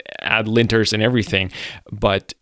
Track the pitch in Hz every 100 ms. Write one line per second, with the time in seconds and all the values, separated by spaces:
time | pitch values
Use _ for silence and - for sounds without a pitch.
0 | - - - 113 107 113 117 113 104 107
1 | 110 123 98 98 92 - - - - 104
2 | 104 98 - -